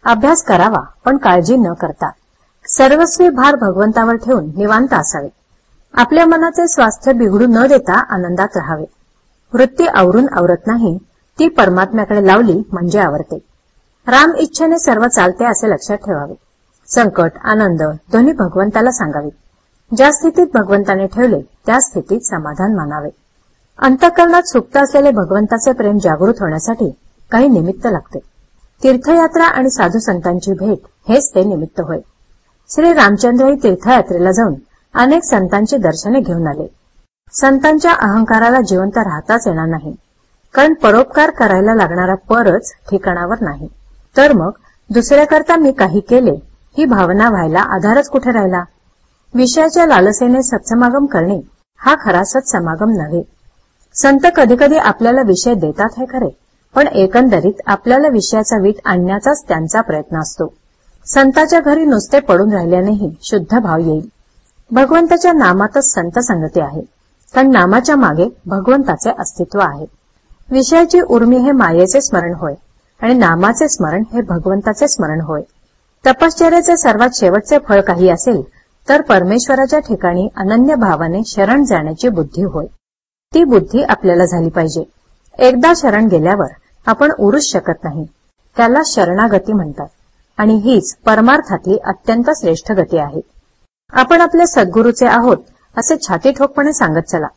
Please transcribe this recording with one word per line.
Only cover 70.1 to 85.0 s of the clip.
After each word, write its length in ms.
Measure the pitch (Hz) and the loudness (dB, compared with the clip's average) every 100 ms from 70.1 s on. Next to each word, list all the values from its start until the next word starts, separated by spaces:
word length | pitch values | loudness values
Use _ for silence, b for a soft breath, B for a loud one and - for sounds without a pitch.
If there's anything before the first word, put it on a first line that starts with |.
| _ _ - _ | _ _ -20 _
विषयाची 480 | 262 262 330 339 349 | -2 2 2 4 2
उर्मी 360 | - 240 233 254 | 2 2 4 2
हे 140 | 254 | 2
मायेचे 500 | 277 190 165 185 269 | 2 2 2 2 2
स्मरण 320 | 277 190 170 | 0 -2 -4
होय 200 | 170 170 143 _ _ _ _ | -6 -8 -10 _ _ _ _
आणि 120 | 226 | -2
नामाचे 540 | 247 190 165 196 240 302 | 2 2 2 0 0 -2
स्मरण 360 | - 160 170 220 | -2 -4 -4 -4
हे 80 | 233 | -6
भगवंताचे 680 | 202 175 175 196 202 214 285 | -4 -4 -2 -2 -2 -2 -2
स्मरण 340 | - 165 156 | -2 -4 -4
होय. 200 | 160 151 - _ _ _ _ _ 262 | -6 -8 -10 _ _ _ _ _ 0
तपश्चर्याचे 720 | 262 330 320 330 339 339 339 | 2 0 2 2 2 2 0
सर्वात 320 | 285 214 247 | 0 2 0
शेवटचे 440 | 247 190 190 208 294 277 | 0 0 0 0 -2 2
फळ 140 | 202 | 0
काही 280 | 196 175 185 | 2 2 2
असेल 320 | 170 - - 143 _ _ _ - | 2 -2 -4 -4 _ _ _ 0
तर 120 | 285 | 0
परमेश्वराच्या 800 | 294 202 180 226 - 262 269 302 | 2 0 2 -2 0 -2 0 -2
ठिकाणी 480 | 294 202 185 175 196 - | -2 -4 -2 -2 -4 -4
अनन्य 400 | 190 226 262 302 | -2 2 2 2
भावाने 460 | 208 156 165 180 220 | 0 0 -2 -4 -6
शरण 380 | - 196 262 | -2 0 2
जाण्याची 460 | 277 180 156 160 247 | 2 0 -2 -4 -4
बुद्धी 340 | 190 147 - | -2 -6 -4
होय. 220 | 185 160 - - _ _ _ _ _ | -6 -6 -10 -16 _ _ _ _ _
ती 100 | 320 | 0
बुद्धी 400 | 339 226 165 240 | 4 2 2 -4
आपल्याला 420 | 285 208 190 175 180 | -2 -2 0 2 0
झाली 240 | 175 165 | 0 -4
पाहिजे. 340 | 170 160 160 156 _ | -2 -4 -4 -10 _